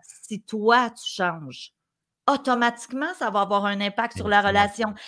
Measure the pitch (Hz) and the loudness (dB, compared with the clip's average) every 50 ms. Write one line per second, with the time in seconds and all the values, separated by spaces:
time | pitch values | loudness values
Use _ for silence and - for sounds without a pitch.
0 | _ - - - - - 214 202 - - 220 214 208 220 233 247 240 233 226 - | _ -20 -20 -18 -14 -12 -12 -12 -10 -8 -6 0 4 6 6 6 4 2 -4 -8
1 | - - - - 185 175 165 165 151 131 123 - - - _ _ _ _ _ _ | -12 -8 -4 -2 -2 -2 -2 -4 -10 -14 -14 -16 -18 -20 _ _ _ _ _ _
2 | _ _ _ _ - - 285 277 277 262 247 233 240 240 240 240 - - 254 262 | _ _ _ _ 0 0 0 2 2 0 0 2 2 0 0 -2 -10 -10 -8 -6
3 | 294 339 370 - 285 220 196 208 196 190 208 202 202 202 202 196 202 202 202 - | -6 -6 -6 -6 -4 -2 0 0 0 2 2 0 2 0 -2 -2 -2 -4 -2 -2
4 | 226 233 - 196 190 208 202 202 202 202 196 202 208 208 208 - 226 214 208 - | -4 -4 -4 -4 0 4 4 4 4 4 4 4 2 2 0 -2 -4 -4 -4 -8
5 | - | -14